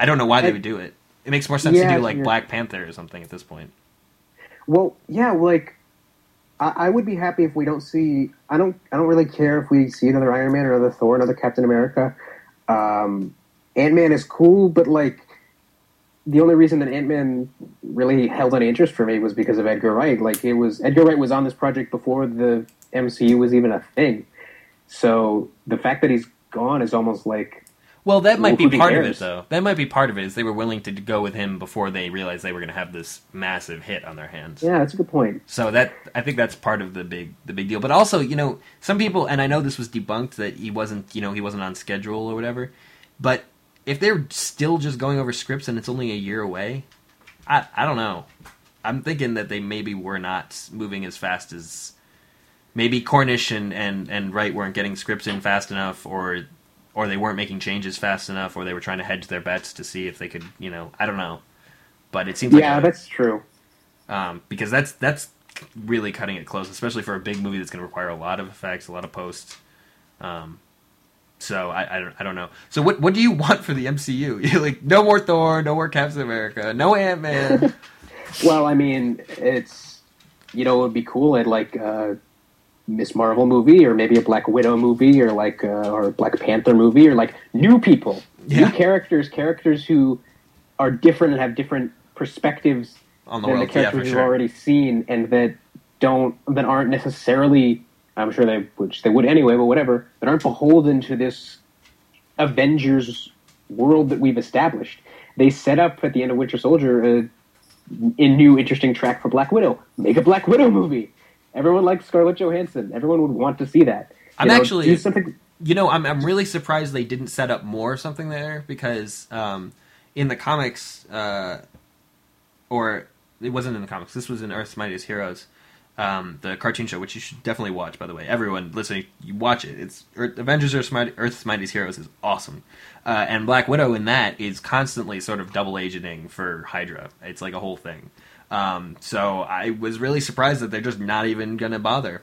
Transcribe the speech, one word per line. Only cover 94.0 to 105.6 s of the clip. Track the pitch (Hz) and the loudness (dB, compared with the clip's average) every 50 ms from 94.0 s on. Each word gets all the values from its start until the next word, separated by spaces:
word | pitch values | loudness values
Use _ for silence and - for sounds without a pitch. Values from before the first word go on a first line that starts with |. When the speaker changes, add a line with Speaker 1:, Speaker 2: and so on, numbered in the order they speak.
Speaker 1:
for | 127 | -2
Speaker 2:
you've | 127 127 | 0 0
Speaker 1:
sure. | 127 127 | 2 2
Speaker 2:
already | 127 127 127 123 117 | 2 2 0 0 -2
seen, | - - - 147 143 143 139 131 120 113 113 - | -4 -6 0 2 4 4 4 2 0 -2 -2 -2
and | 123 117 113 113 | -2 -2 0 2
that | 123 123 120 113 117 - _ _ _ - _ _ _ - | 2 2 2 2 -2 -6 _ _ _ -20 _ _ _ 0
don't, | - 131 131 131 131 123 120 - - - 139 | 2 2 2 2 0 0 -2 -6 -4 -4 -2
that | 139 131 | 0 0
aren't | 131 135 135 139 123 | 0 0 0 2 0
necessarily, | 135 135 - 139 139 - - - 127 135 139 143 143 139 127 120 113 - - _ _ _ _ _ - 104 | 0 -2 -4 -6 -8 -6 0 0 2 4 4 6 6 6 6 4 2 0 -4 _ _ _ _ _ -6 -4
I'm | 107 110 107 | -4 -4 2
sure | - 120 | 2 2
they, | 113 110 104 98 - _ | 4 4 0 -4 -6 _
which | - 101 92 - - - | -6 -6 -6 -6 -2 0
they | 113 | 2
would | 107 131 120 | 4 4 4
anyway, | 135 156 160 139 120 120 | 6 6 6 6 6 4
but | 123 123 | 4 4
whatever, | 120 113 156 143 127 123 120 - _ _ - | 4 4 2 4 2 0 0 -2 _ _ -6
that | - 127 | -2 0
aren't | 156 151 - | 0 0 0
beholden | 143 120 - 147 147 160 165 147 147 139 131 127 | -2 -2 0 4 6 6 8 6 6 2 2 0
to | 135 131 | -2 -4
this | 117 127 127 123 - - - - - _ _ _ _ _ _ _ _ _ _ _ _ _ _ - - | -2 -2 -4 -4 -8 -16 -20 -20 -20 _ _ _ _ _ _ _ _ _ _ _ _ _ _ -4 -2
Avengers | 151 143 127 131 135 143 156 151 135 135 135 135 120 120 120 - - - _ _ _ _ _ _ _ - | -2 0 2 2 2 4 2 2 2 2 2 2 0 -2 -8 -14 -16 -18 _ _ _ _ _ _ _ -12
world | 101 110 123 143 156 156 151 135 | -4 0 4 4 6 4 4 2
that | 135 - | 0 2
we've | 135 131 120 117 | 2 2 2 0
established. | 117 - - 127 151 165 135 104 98 - - - _ - - - - _ - | -4 -2 0 0 0 0 0 -4 -10 -10 -14 -20 _ -20 -20 -20 -20 _ 0
They | - 131 135 | 4 4 4
set | 139 - | 4 2